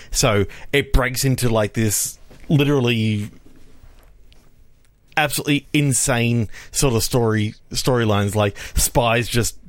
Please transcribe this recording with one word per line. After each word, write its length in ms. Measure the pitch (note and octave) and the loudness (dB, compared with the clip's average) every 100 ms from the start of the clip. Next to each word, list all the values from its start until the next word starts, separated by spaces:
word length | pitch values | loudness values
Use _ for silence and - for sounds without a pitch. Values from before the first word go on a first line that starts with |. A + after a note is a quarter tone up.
| - | -8
So 360 | - C3 G#2 F#2+ - - | 0 2 2 0 -6 -4
it 200 | C#3+ C#3 | -2 2
breaks 320 | - B2 B2+ | 2 2 0
into, 240 | C3+ B2+ A#2+ | 0 0 2
like, 260 | A2+ G#2+ | 2 0
this 440 | - A2 - - - - - - | 0 0 0 -4 -8 -20 -16 0
literally 840 | D3 C#3+ C#3+ A#2+ A#2 A2 G#2+ G#2+ - - - - - - - - - - - - - - - _ _ _ - | 2 2 2 2 2 0 -2 -4 -12 -20 -20 -20 -20 -20 -20 -20 -20 -20 -20 -20 -20 -20 -20 _ _ _ -2
absolutely 520 | D3 - C#3+ C#3+ - | -2 -2 -2 -2 0
insane 760 | D3+ C#3+ B2 - A#2+ A#2 A#2+ A2 - - | 0 0 0 0 0 2 0 -2 -6 -10
sort 220 | - C#3 | -2 0
of 80 | A2+ | 2
story, 500 | - B2+ A2+ G#2+ G#2+ - - | 0 0 0 0 -2 -6 -10
storylines, 640 | A2+ - B2 A2 G2+ G2+ | -4 0 2 2 2 0
like 220 | G#2 G#2 - - | 0 -2 -2 -6
spies 540 | - - D3 A#2 A#2 A2+ | -2 0 0 2 2 0
just 300 | A#2+ G#2+ - | -2 -2 -6